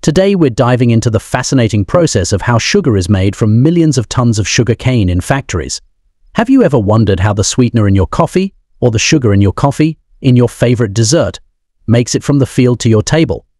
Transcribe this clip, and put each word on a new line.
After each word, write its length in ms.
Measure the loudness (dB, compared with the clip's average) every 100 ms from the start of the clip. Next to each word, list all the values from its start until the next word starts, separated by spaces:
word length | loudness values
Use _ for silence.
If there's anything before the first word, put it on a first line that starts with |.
Today 340 | 0 0 2 2
we're 140 | 0
diving 420 | 2 0 2 2
into 180 | 2 0
the 100 | -2
fascinating 640 | -4 -6 -2 0 0 0
process 480 | 0 0 0 0 -2
of 100 | -4
how 160 | 0 -2
sugar 380 | 0 -2 0 -2
is 140 | 0
made 260 | 0 0 -2
from 260 | 0 2
millions 360 | 2 2 0 0
of 100 | -2
tons 320 | -2 0 0
of 80 | -2
sugar 280 | -2 0 0
cane 340 | 0 0 0
in 100 | -2
factories. 600 | -2 -6 -4 -8 -8 -12 _ _ _ _ _ -4
Have 140 | 0
you 140 | 2
ever 160 | 2 0
wondered 400 | 2 2 2 0
how 140 | 0
the 100 | 0
sweetener 440 | -2 0 0 2 2
in 80 | 0
your 120 | 0
coffee, 460 | -2 -2 0 -4 _ _ _
or 120 | -2
the 80 | 0
sugar 340 | 0 0 2
in 80 | 2
your 100 | 2
coffee, 460 | 0 -2 0 -2 -2 _ _
in 140 | 0 2
your 120 | 2
favorite 460 | 0 -2 0 -2
dessert, 460 | 0 0 2 0 -6 _ _ _ _ 0
makes 280 | 0 0 -4
it 80 |
from 160 | -2 0
the 60 | 0
field 340 | 0 0 0
to 100 | 0
your 140 | 0
table? 420 | 0 0 0 -4 _